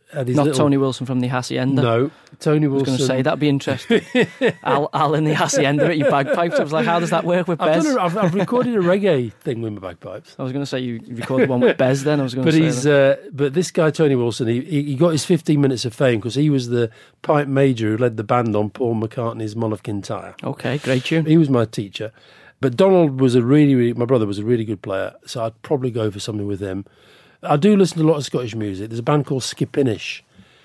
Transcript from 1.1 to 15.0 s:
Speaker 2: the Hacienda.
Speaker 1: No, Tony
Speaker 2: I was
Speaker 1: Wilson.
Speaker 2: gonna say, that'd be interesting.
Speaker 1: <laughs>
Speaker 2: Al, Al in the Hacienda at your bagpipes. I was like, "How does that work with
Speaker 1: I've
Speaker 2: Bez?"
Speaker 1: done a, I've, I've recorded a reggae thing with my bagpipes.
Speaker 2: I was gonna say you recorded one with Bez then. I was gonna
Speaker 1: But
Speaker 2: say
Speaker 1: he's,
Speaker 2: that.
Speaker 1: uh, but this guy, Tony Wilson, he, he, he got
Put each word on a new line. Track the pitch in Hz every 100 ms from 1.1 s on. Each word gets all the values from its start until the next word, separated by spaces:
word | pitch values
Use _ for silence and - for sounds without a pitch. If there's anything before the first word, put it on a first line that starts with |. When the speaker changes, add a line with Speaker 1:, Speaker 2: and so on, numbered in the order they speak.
| 127
Speaker 2:
the | 123
Hacienda. | 127 123 127 127 135
Speaker 1:
No, | 123 117 139 - - -
Tony | - 151 151
Speaker 2:
I |
was | 139
Speaker 1:
Wilson. | 135 127
Speaker 2:
gonna | 135
say, | 131
that'd | 135 143
be | 147
interesting. | 139 - 131 - 226 -
Speaker 1:
<laughs> | 254 208 - 247 -
Speaker 2:
Al, | - 139 147
Al | - 151
in | 156
the | 156 156
Hacienda | 156 - 139 147 139
at | 156
your | 277
bagpipes. | 143 135 233 170 208
I |
was | 160
like, | 160
"How | 170 170
does | 170
that | 170
work | 170 180 180
with | 165
Speaker 1:
I've | 165
Speaker 2:
Bez?" | 160
Speaker 1:
done | 311 254
a, |
I've, | 180 180
I've | 190
recorded | 180 180 240 247
a | 226
reggae | 175 190 196 147 120
thing | - - 113
with | 113
my | 104
bagpipes. | 95 85 - 98 - -
Speaker 2:
I |
was | 131
gonna | 131 143
say | 131
you | 127 117 -
recorded | 120 117 131 139
one | 127
with | 123 -
Bez | 131 135
then. | 139 151
I |
was | 131
gonna | 123
Speaker 1:
But | 131
Speaker 2:
say | 160
Speaker 1:
he's, | 160 127
Speaker 2:
that. | 143 143 135 139
Speaker 1:
uh, | 208
but | 160 143
this | 143 180
guy, | - 156
Tony | 147 156 131
Wilson, | 120 113 117
he, | 120
he, | 131 151
he | 147
got | 131